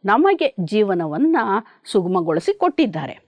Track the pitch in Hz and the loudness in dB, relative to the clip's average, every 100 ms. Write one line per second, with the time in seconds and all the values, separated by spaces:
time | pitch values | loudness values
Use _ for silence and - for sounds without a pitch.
0 | 185 226 381 359 302 - 165 214 208 180 | 0 2 4 2 0 -2 -2 0 2 0
1 | 160 151 302 320 220 196 220 _ - 208 | -2 0 2 2 0 -2 -4 _ -4 -2
2 | 175 185 170 160 - 403 339 - 269 160 | 0 0 0 -2 -2 0 -2 0 -2 -2
3 | 147 - | -10 -14